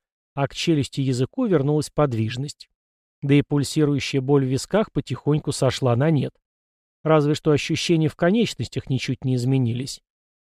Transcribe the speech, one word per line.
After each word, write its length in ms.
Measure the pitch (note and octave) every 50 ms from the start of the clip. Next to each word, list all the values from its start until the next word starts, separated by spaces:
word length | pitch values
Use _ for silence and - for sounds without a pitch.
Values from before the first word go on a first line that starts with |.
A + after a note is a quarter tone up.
| _ _ _ _ _ _ _
а 140 | - C#3 C3
к 60 | -
челюсти 460 | - - F3 E3 D3 B2+ - - -
и 40 | C#3
языку 420 | C3 C3 A#2+ C3 - _ - B3+
вернулась 440 | A3+ F#3 D3 C3 C#3+ D3+ D#3 C#3+ -
подвижность. 800 | - - D3+ C#3+ A#2+ A2 A2+ A2 A#2 B2 C#3 D3 - - - _ _ _ _ _ _ _ _ _ _ _ -
Да 120 | C#3 C#3+
и 80 | C#3+ C3+
пульсирующая 800 | - D3 D3 C#3 - - D#3 D3+ C#3+ C#3+ C3+ - - - C#3
боль 240 | B2+ C3 D3 C#3+ C3+
в 40 | B2+
висках 420 | C3+ B2+ - - - G3 G#3+ - -
потихоньку 600 | - - - B2+ - - C#3+ D3 D3+ - - C3+
сошла 420 | - - B2+ - - - B2+ A#2+
на 160 | A#2 C#3 D#3+
нет. 220 | E3 C#3 B2+ C3 - _ _ _ _ _ _ _ _ _ _ _ _ _ -
Разве 300 | D#3+ D#3+ D#3 C#3+ D3 D3+
что 180 | - - D#3 D3+
ощущения 560 | C#3 - - E3 - - - F3 D#3+ D#3+ C#3+
в 80 | -
конечностях 720 | - F3 E3+ G3 A#3+ A3 - - - B2 - - C3 - -
ничуть 360 | C3+ B2+ - - C3 - -
не 120 | C3 C3
изменились. 640 | B2 A#2+ B2+ C3+ C3+ B2+ A#2 A2+ A#2+ C3 - - - _ _ _ _ _ _ _ _ _ _ _